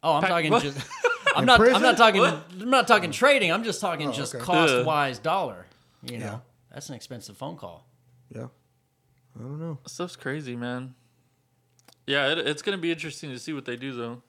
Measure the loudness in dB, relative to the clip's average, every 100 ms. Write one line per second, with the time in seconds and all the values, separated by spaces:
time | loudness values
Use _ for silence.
0 | 2 2 2 2 2 2 0 -8 -12 -2
1 | -2 0 0 2 6 8 8 6 4 6
2 | 6 6 2 2 -10 -12 2 2 6 4
3 | 4 2 4 4 4 0 -2 -4 -4 -4
4 | -4 -4 -6 -8 0 4 4 4 2 0
5 | 0 -2 -2 -2 -2 -8 -18 _ _ _
6 | -14 -10 -10 -12 -16 _ _ -18 -16 -16
7 | -14 -16 -16 -14 -14 -12 -16 -18 _ _
8 | _ _ _ -16 -16 _ _ _ _ _
9 | _ _ _ -18 -14 -12 -10 -12 -14 -10
10 | -10 -8 -8 -8 -8 -10 -8 -8 -10 -18
11 | _ _ _ _ _ _ _ _ _ _
12 | -4 0 0 0 -2 -4 -4 -4 -4 -4
13 | -8 -12 -12 -12 -10 -10 -8 -10 -8 -8
14 | -8 -10